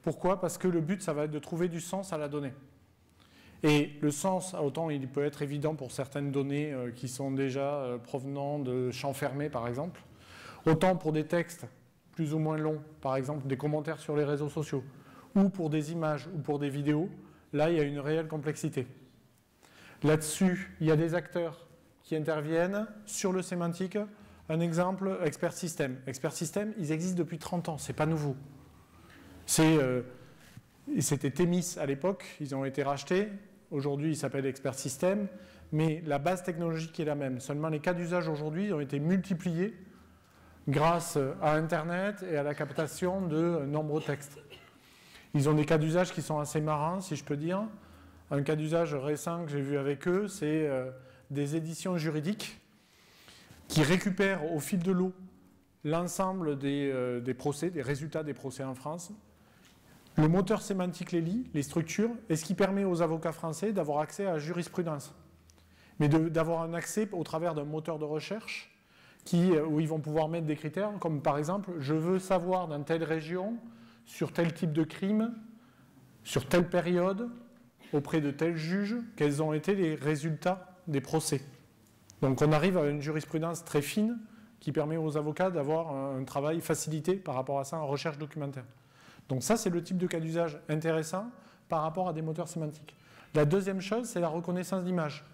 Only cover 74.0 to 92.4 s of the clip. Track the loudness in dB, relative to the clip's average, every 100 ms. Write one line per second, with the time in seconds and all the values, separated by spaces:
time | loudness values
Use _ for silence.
74 | -20 -4 -4 2 0 2 0 0 0 0
75 | 0 2 0 -4 -14 -20 -20 -20 -20 -20
76 | -20 -20 -4 -4 2 2 4 0 2 2
77 | 2 0 -6 -8 -18 -20 -20 _ -2 -2
78 | 2 0 0 0 0 0 0 0 0 -2
79 | -6 2 2 4 2 2 2 2 2 2
80 | 0 0 0 0 0 0 -6 -16 -2 -2
81 | 0 -2 0 -2 -4 -20 -20 _ -20 -20
82 | -20 0 2 6 6 6 6 4 2 0
83 | -2 -4 -2 -2 -2 -4 0 0 2 2
84 | 2 0 -8 -20 -20 -8 -2 0 0 0
85 | 0 0 -2 0 0 2 2 0 0 -2
86 | -2 -4 -4 -2 0 0 0 -2 0 -2
87 | 0 0 0 -4 0 -2 -2 -4 -2 -2
88 | -2 -4 -8 -6 -6 -8 -14 -20 _ -20
89 | -20 -20 -4 -4 2 2 2 0 -2 -2
90 | 0 0 -2 0 0 -2 -2 0 2 2
91 | 0 -4 -6 -12 -20 -20 _ 0 0 0
92 | -2 -2 -4 -4